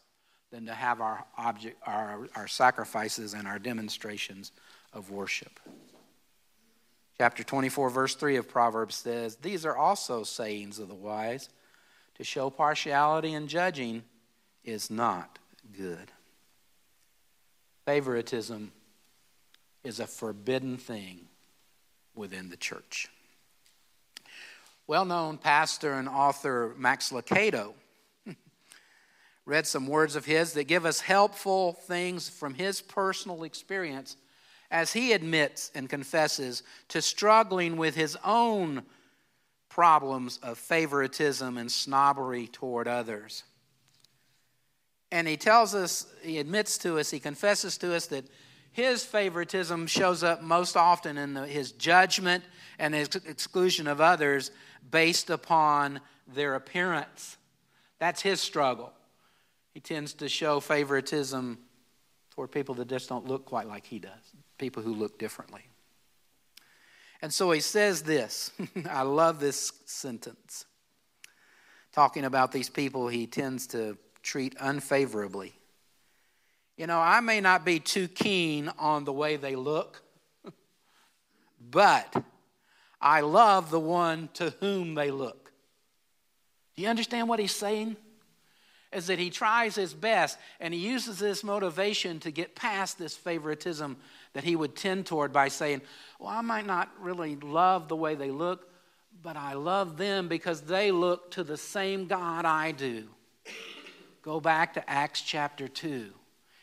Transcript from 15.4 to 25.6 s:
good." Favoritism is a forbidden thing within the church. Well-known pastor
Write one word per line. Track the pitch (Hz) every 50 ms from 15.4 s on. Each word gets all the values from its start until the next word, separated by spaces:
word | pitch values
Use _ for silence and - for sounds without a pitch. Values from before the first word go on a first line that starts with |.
| _ _ _ _ _ 113 104
good." | 95 95 90 85 82 - - - _ _ _ _ _ _ _ _ _ _ _ _ _ _ _ _ _ _ _ _ _ _ _ _ _ _ _ _ _ _ _ _ _ _
Favoritism | - 143 147 143 131 123 117 117 - - 120 107 107 117 107 107 101 - - _ _ _ _ _ _ _ _ _ _ _ _ _ _ _ _ _ _ _ _ _
is | 131 104 110
a | 113 -
forbidden | - - 120 110 104 101 101 120 131 131 131 135 123
thing | 123 - - 120 107 101 92 92 87 85 82 _ _ _ _ _ _ _ _ _ _ _ _ _ _ _ _ _
within | - 104 95 98 92 92 92
the | 87
church. | - - - - - - _ - - - - - _ _ _ _ _ _ _ _ _ _ _ _ _ _ _ _ _ _ _ _ - - - - - - - - - - - _ _ _ -
Well-known | 151 170 190 185 175 170 165 156 156 -
pastor | - 156 147 147